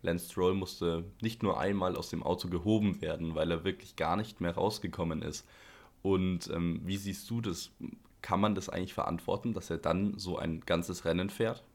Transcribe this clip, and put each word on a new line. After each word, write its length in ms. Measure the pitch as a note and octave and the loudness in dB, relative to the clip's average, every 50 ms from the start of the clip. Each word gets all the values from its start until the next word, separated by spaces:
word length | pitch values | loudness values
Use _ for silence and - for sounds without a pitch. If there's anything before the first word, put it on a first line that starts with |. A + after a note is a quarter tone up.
Lance 300 | - F2 F2 F2 F2 - | 0 0 0 0 -2 -6
Stroll 240 | - - F2+ F2+ F#2+ | -2 4 4 4 4
musste 500 | G2 F#2 F2+ - - F2 E2+ E2 E2 E2+ F#2+ - - | 4 0 -4 -4 -2 0 0 0 0 -2 -6 -10 -4
nicht 220 | - A2+ A2+ - - | -4 -4 -2 0 2
nur 180 | G2+ - A1 | 2 2 2
einmal 340 | C#2 G2 G2+ G2 F#2 F#2 F2+ | 2 2 2 2 2 0 0
aus 140 | D#2+ E2 - | -2 -4 -4
dem 140 | - E2+ - | -4 -4 0
Auto 260 | C#2+ F2+ - - F2 | 0 0 0 0 -2
gehoben 540 | F2 F2 E2 G#2 A2 A2 G#2 G2+ F2+ - - | -2 0 2 4 4 6 6 4 2 2 -2
werden, 320 | D#2 D#2+ E2 E2+ E2 D#2+ | -4 -2 -2 -2 -2 0
weil 160 | D#2 D#2 E2+ | 2 2 2
er 140 | E2+ E2 D#2 | 2 2 0
wirklich 320 | F#2+ F#2 - - - - | -2 -2 -2 -8 -18 -4
gar 200 | - D#2+ D#2+ F2 | -2 0 2 2
nicht 240 | G#2 A2 - - - | 0 0 -4 -4 -2
mehr 140 | F2+ F2 E2+ | -2 -2 0
rausgekommen 680 | E2+ F2+ G#2 G#2+ - - F#2 E2+ - F2 E2 D#2+ D#2 | 2 0 0 0 -2 -6 -6 -4 -2 -2 -2 -2 -2
ist. 260 | D2 D#2 D2+ - - - - - - - - - - - _ _ | -4 -6 -8 -8 -12 -14 -20 -20 -20 -20 -20 -20 -20 -20 _ _
Und, 480 | _ F#2+ G2 F#2+ F#2 F#2 F#2 F2 - - | _ 4 4 4 4 2 0 0 -2 -4
ähm, 320 | - E2+ E2+ F2 E2 - - | -2 0 2 0 0 0 -2
wie 120 | F2 G2 | -4 -4
siehst 320 | G2 G2 G2+ F2+ - - - | -4 -4 -6 -6 -6 -6 -4
du 140 | A2+ A#2 A#2 | -4 -2 -2
das? 280 | G#2+ E2+ E2 - - - _ - - - - - - _ _ - | -2 -2 -4 -6 -12 -12 _ -10 -10 -10 -12 -18 -20 _ _ -2
Kann 180 | - F#2+ F#2 | 0 2 4
man 140 | G2+ G#2+ G#2 | 4 4 4
das 160 | F#2 F2+ - | 2 -2 -4
eigentlich 240 | - F2 F#2 F#2 - | -4 -4 -4 -4 -2
verantworten, 580 | - - - F2 E2+ - - F#2 - - A#2+ A2 | -2 -2 0 -2 -2 -2 -2 -2 0 0 -2 -4
dass 160 | G2 E2+ - | -4 -4 -4
er 80 | E2+ | -4
dann 420 | D#2+ - E2 E2 F2+ G2+ G#2 - - | 0 2 2 2 4 2 0 0 -2
so 200 | F#2 F2+ F2 - | -4 -4 -4 -2
ein 240 | E2 E2 D#2+ D#2+ - | -2 -2 -2 -4 0
ganzes 400 | - F2 E2+ F2 - F2+ - - | 2 2 2 2 -2 -6 -2 0
Rennen 240 | E2 E2 F2 F#2 G2 | 2 2 2 2 -2
fährt? 340 | - - A2+ A2+ A#2+ - - - _ | 0 0 0 0 0 -4 -10 -20 _